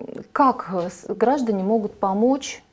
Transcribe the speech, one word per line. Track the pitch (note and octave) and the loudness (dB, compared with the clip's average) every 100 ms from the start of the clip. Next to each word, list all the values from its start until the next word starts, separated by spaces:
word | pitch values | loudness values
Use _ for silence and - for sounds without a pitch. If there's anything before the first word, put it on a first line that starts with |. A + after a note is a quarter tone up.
| - - - | -12 -14 -6
как, | - C#4 A#3+ - | 2 4 2 -2
э, | F#3 F3 | -4 -4
с-, | - - | -6 -8
граждане | G3+ A3+ C#4+ A#3+ G3+ F#3+ | 0 2 2 0 0 2
могут | A3+ G#3 - | 0 0 -4
помочь, | G3 G3 A#3 C#4 - - _ | -2 2 2 2 -2 -14 _